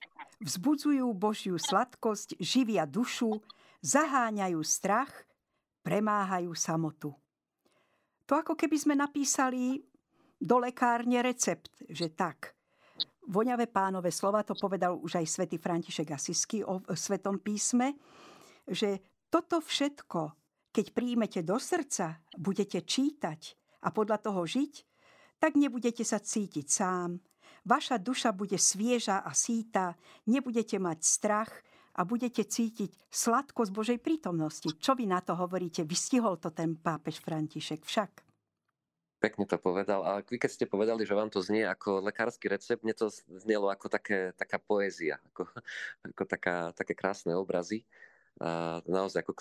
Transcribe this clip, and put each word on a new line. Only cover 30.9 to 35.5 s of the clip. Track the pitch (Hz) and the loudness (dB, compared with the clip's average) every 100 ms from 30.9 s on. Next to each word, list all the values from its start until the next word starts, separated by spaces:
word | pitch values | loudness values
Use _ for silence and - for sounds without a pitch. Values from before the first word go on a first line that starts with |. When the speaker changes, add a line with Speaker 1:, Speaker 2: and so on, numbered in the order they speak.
| 160 | 0
Speaker 1:
strach | - - 208 208 226 - - - _ - | 0 2 2 0 -2 -8 -20 -20 _ -4
a | |
budete | 180 240 247 233 | -2 0 0 0
cítiť | 208 - 226 226 196 - _ | 0 0 -2 -2 -6 -8 _
sladkosť | - - 233 285 - 214 | -2 2 2 0 -2 -2
Božej | 202 220 240 | 0 0 0
prítomnosti. | - 320 185 170 156 - 165 151 | 0 -2 0 -2 -2 -4 -6 -2
Čo | - | 0
vy | 254 214 | 2 2
na | 180 | 0
to | - | 0
hovoríte? | 175 180 | -2 -2